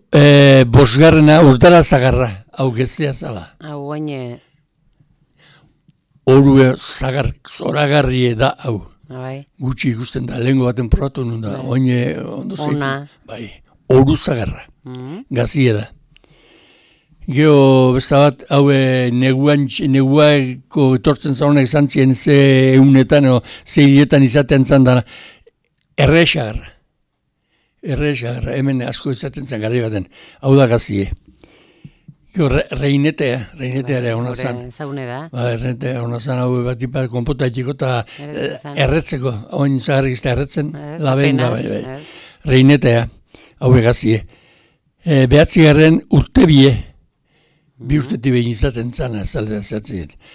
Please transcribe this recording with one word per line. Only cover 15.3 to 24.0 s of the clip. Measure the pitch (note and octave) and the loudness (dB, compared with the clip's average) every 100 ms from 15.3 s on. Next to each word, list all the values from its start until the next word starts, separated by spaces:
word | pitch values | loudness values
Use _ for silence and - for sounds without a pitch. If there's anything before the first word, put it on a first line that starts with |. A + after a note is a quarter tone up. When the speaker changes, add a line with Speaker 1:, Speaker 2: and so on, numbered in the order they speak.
Speaker 1:
Gazie | B2+ A#2 C#3+ C3 | -6 -4 0 0
da. | G#2+ G#2+ _ _ _ _ _ _ _ _ _ _ _ _ _ | -2 -6 _ _ _ _ _ _ _ _ _ _ _ _ _
Gero, | - C3 D3+ C#3+ C3+ C3 B2+ | -6 0 4 6 6 6 4
beste | B2+ - C#3+ | 2 0 2
bat, | C#3+ C#3 - | 2 0 -2
hau, | C#3+ C#3+ | 2 2
eh, | C#3 C3 B2+ B2 | 2 0 0 -2
neguan | B2 C3 C3 D3 D3 C#3 | 0 0 0 0 0 -2
tx-, | - D3+ | -4 -2
neguako | C3+ C3+ D3 D3 D3 C3 B2+ - - C3+ | 0 2 4 4 2 0 -8 -8 0 2
etortzen | B2+ D#3 C#3 D#3 | 2 0 -2 -4
zaunek | B2+ D3 C#3+ | -2 0 2
esan | B2+ D3+ C#3+ | 2 0 0
zien | D3 C3+ | 2 2
ze | B2+ - C#3 C#3 C3 C3 | 2 2 4 4 4 4
eunetan, | C3 C#3 C3+ B2 D3 C#3 | 4 6 4 4 2 2
o, | B2+ - - | 0 -2 -14
ze | - - | -6 2
hiletan | C#3+ C#3 | 4 4